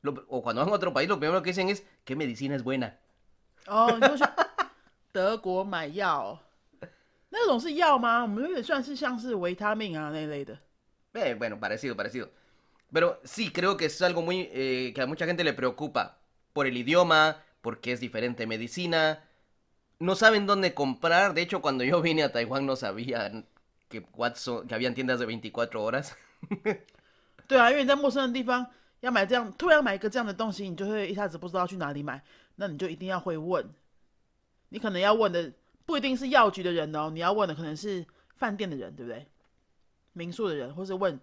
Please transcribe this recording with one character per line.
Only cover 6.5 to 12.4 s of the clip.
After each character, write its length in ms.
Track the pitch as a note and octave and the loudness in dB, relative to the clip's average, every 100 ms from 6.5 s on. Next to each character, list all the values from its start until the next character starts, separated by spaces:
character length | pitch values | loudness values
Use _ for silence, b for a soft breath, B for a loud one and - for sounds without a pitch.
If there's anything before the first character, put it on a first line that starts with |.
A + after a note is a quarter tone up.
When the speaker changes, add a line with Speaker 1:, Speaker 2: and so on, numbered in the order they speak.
| _ _ _ | _ _ _
Speaker 2:
<laughs> 480 | - _ _ _ _ | -20 _ _ _ _
那 160 | G#4+ A#4 | 0 2
种 140 | B3 | 2
是 140 | D4 | 0
药 220 | D4+ E4 C4+ | 2 4 6
吗？ 260 | A#3 A#3 | 4 2
我 40 | A#3+ | 2
们 160 | G#3 | -2
有 80 | D4 | -2
点 140 | E4+ | -4
算 180 | A3+ C#4 | -2 -2
是 140 | C4 C4+ | -2 -4
像 200 | C4+ B3 | -4 -4
是 200 | B3 G#3+ | -4 -2
维 180 | F3 | -2
他 220 | F3+ G#3 G#3+ | -2 -2 -2
命 200 | G#3+ D#3 | -4 -6
啊 140 | D3+ | -6
那 120 | D#3 | -6
一 40 | D3+ | -6
类 180 | C#3+ | -8
的。 140 | C#3 A2 _ _ _ _ _ | -10 -14 _ _ _ _ _
Speaker 1:
Eh, 220 | A3 F3 A2+ | -4 -2 -2
bueno, 220 | A#2 G#2 | -4 -4
parecido, 340 | G#2 G#2+ C3+ | -4 -4 -4
parecido. 360 | G#2 G#2 A#2+ G#2+ b | -4 -6 -6 -10 b